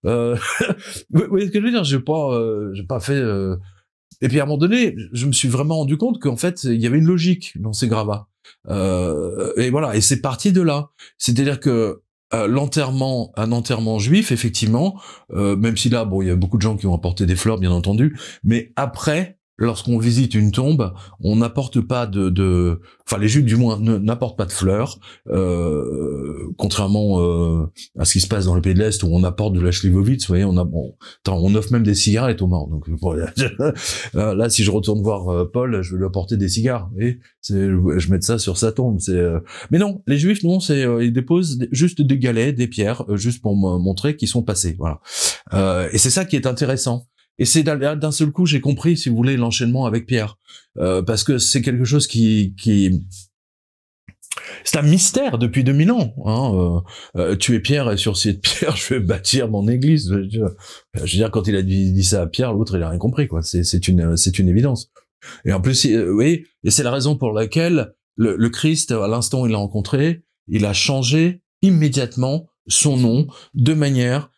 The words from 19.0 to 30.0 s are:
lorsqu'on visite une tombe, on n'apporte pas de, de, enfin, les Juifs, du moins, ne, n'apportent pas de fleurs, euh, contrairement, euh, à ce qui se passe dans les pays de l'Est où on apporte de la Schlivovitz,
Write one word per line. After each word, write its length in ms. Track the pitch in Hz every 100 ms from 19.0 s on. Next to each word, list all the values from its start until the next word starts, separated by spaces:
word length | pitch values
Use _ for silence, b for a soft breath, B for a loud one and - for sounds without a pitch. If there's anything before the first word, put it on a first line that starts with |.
| - 151 185 - _ -
lorsqu'on 420 | 117 110 - 117
visite 340 | 117 117 127
une 160 | 107 107
tombe, 400 | 101 131 156 98 92 B B
on 160 | - 110
n'apporte 460 | 117 117 127 127
pas 260 | - 127 117
de, 240 | 98 95
de, 500 | 90 95 90 87 85 b b -
enfin, 120 | 101
les 60 | 107
Juifs, 180 | 127 127
du 120 | 113
moins, 200 | 120 107
ne, 220 | 110 110
n'apportent 360 | 104 113 123 -
pas 120 | 95
de 40 |
fleurs, 460 | - 95 98 139 - B B -
euh, 1160 | 85 92 87 85 76 62 71 73 71 67 69 73 90
contrairement, 600 | 101 95 98 104 104 95
euh, 460 | 87 85 85 82 80 B B -
à 60 | 80
ce 80 |
qui 80 | -
se 60 | -
passe 180 | 107 92
dans 100 | 90
les 60 |
pays 120 | 90
de 60 | 92
l'Est 240 | 107 104
où 60 | 90
on 120 | 85
apporte 300 | 90 92 107
de 60 | 92
la 100 | 90
Schlivovitz, 520 | 90 98 92